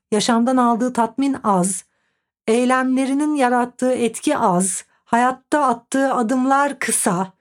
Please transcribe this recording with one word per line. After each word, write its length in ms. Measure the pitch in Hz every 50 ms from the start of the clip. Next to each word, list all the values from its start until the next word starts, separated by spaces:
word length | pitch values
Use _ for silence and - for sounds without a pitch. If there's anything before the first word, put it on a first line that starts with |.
| _ _
yaşamdan 440 | 220 214 202 - 233 233 233 254 262
aldığı 360 | 254 247 233 233 233 247 254
tatmin 440 | 254 240 226 226 226 - 277 277 269 - -
az, 400 | 208 196 185 175 196 202 - - _ _ _ _ _ _ _ _ _ _ _ _
eylemlerinin 880 | - 220 240 254 247 262 262 262 262 254 262 269 262 269 277 302 302 302
yarattığı 580 | 285 254 247 247 247 240 247 - - 247 254
etki 460 | 254 226 240 226 226 - - 302 294 -
az, 460 | 240 208 175 175 190 190 - - - _ _ _ _
hayatta 600 | _ - - 247 254 262 254 _ - - 294 285
attığı 480 | 254 240 247 - - - 269 269 262 247
adımlar 640 | 247 240 208 269 254 254 269 277 277 285 285 285 -
kısa, 540 | - - - - - 226 180 175 190 185 - _